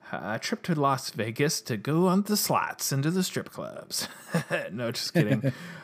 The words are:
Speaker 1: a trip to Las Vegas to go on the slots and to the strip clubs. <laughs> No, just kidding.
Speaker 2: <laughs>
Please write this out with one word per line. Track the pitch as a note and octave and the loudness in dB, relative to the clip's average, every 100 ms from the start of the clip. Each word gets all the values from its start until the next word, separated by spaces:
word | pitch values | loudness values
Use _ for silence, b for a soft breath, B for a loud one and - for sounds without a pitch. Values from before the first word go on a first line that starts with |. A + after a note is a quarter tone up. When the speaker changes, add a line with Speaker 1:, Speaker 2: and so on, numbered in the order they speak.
| - | -8
Speaker 1:
a | C#2+ E2 A2+ | -6 -4 -4
trip | - A3 | -2 -4
to | - D#3 | 0 2
Las | C#3 C3 - | 4 2 -2
Vegas | - G#2+ A2+ D3 - | -2 -2 2 2 0
to | - A2+ | -2 -4
go | A#2 D#3 F#3 | 0 4 4
on | F#3 | 4
the | G3+ G#3 | 2 0
slots | - A#2 - - - | 2 2 0 -4 0
and | C#3 | 2
to | D3 | 2
the | F#3 | 2
strip | F#3 - - | 0 -2 -6
clubs. | - C#2 - - - - - - E3+ | -10 -10 -10 -6 -6 -6 -10 -4 -4
<laughs> | - E3 C3 | -2 -4 -4
No, | G#2 A#2 | -4 -4
just | - - | -4 0
kidding. | F3 A2 B2 C3+ B | 2 4 4 2 B
Speaker 2:
<laughs> | B B | B B